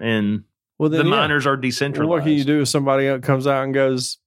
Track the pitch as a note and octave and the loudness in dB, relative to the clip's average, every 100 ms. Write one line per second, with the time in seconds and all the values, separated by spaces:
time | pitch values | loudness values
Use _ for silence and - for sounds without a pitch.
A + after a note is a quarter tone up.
0 | A2+ A2 G#2 G#2 - _ _ - D3+ D#3+ | -2 0 0 -2 -6 _ _ -4 0 2
1 | E3 D#3+ D3+ D3 C#3 C3+ B2+ - C#3+ D3 | 2 2 2 0 0 0 -2 -2 -4 -2
2 | D#3 E3+ D3+ D3 C#3 D3+ C3 D3 C#3 C3+ | 0 0 2 0 2 0 0 0 0 2
3 | C#3 C3 C#3 C3 C#3 C3+ C3+ C3+ C3+ B2+ | 0 0 0 0 0 0 0 0 2 0
4 | B2+ - | -6 -12